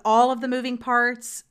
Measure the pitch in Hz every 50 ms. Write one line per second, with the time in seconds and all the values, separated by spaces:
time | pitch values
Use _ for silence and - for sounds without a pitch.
0 | - 220 220 226 247 254 262 233 269 254 247 254 247 247 247 240 - 254 247 240
1 | 240 240 247 233 - - - - - _